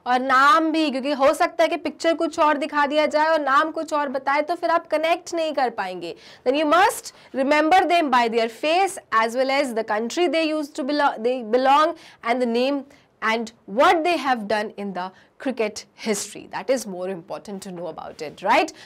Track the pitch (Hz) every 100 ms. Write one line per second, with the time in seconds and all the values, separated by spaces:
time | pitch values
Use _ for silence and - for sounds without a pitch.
0 | 247 247 262 262 285 320 320 320 302 262
1 | 269 269 277 302 339 330 320 339 320 -
2 | 330 330 330 330 302 302 311 294 285 302
3 | 302 302 311 320 277 269 320 320 320 302
4 | 285 269 269 285 294 339 330 339 339 311
5 | 320 349 - 339 320 294 247 233 185 185
6 | 170 - - - 254 277 311 330 427 -
7 | - - - 247 269 302 311 370 320 349
8 | 294 247 233 226 226 233 302 339 381 -
9 | - 220 226 240 269 269 277 226 220 214
10 | 233 330 359 320 311 311 294 - 269 294
11 | 285 - 226 254 214 254 262 285 320 330
12 | - - 226 254 247 233 262 285 269 -
13 | _ _ 220 226 220 _ - 202 320 359
14 | 330 320 269 247 208 214 214 - 202 180
15 | 185 - _ _ 269 233 214 208 - -
16 | 226 202 - - - 160 190 262 214 180
17 | 185 180 170 151 - 190 196 175 170 156
18 | 160 - 147 - 185 277 359 -